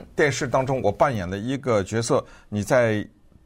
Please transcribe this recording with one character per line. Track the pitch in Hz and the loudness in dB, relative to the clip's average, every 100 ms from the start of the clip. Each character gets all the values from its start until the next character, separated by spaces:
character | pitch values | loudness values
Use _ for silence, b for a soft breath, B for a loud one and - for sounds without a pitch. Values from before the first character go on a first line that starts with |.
| - - | -10 0
电 | 151 | 0
视 | 135 135 | 2 -2
当 | 135 | 0
中， | 131 135 | 0 0
我 | 104 | 0
扮 | 101 147 | 2 0
演 | 113 87 | 0 -4
的 | 98 | -4
一 | 117 135 | -4 -4
个 | 131 107 | 0 0
角 | 92 110 | 0 -2
色， | 117 131 - B B | 0 0 0 B B
你 | 104 | -4
在 | 98 131 117 107 - _ - - | 2 2 4 0 -4 _ -20 -20